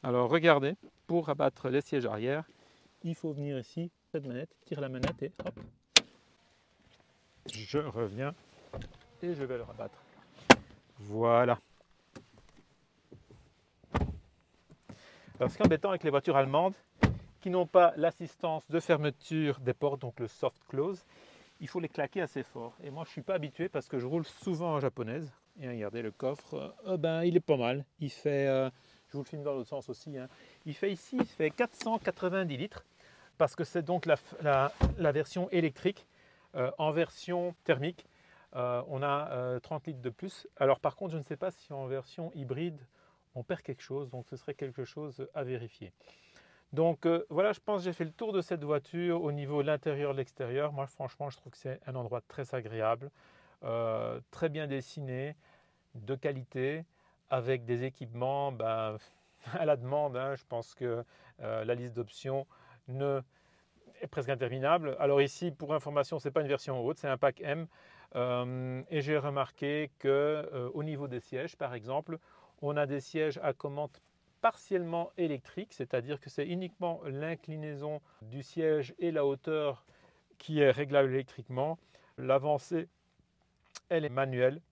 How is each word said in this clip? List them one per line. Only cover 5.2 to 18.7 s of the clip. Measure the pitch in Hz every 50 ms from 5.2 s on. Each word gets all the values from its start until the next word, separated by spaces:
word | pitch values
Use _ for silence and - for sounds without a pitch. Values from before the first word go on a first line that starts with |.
| 139
et | 139 - _ -
hop. | - - - - - - _ _ _ _ - - - - - _ _ _ _ _ _ _ _ _ _ _ _ _ _ _ _ _ _ _ _ _ _ _ _ _ - -
Je | 107 107 104 - 143
reviens | 151 147 - 113 117 104 98 110 135 143 165 - - - - - - - - - - - - - - - - -
et | - 175 175
je | 147 139
vais | 127 127 120
le | 117
rabattre. | 110 113 110 107 104 - - - - - - - _ - - - - - - - - - - _ _ _ -
Voilà. | 101 101 104 110 113 117 117 117 123 120 120 - _ _ _ _ _ _ _ _ _ _ _ - - _ _ - - - - - - _ _ _ _ _ _ _ _ _ - - - _ - - - - _ _ _ _ _ _ - _ - - - - - - - - _ _ _ _ _ _ _ _ - _ _ _ - - - - - - - - - -
Alors | 131 123
ce | - -
qui | 214
est |
embêtant | 190 170 151 - 202
avec | 190 170 -
les | 156
voitures | 139 143 - - 151 139
allemandes, | 135 135 135 147 175 190 196 - _ _ _ _ - - - - - - - _
qui | - 196
n'ont | 180 185 180
pas | 160 - 185 175 170 - 165
l'assistance | 151 170 - - 175 151 - _ - 170 160 156 -
de | _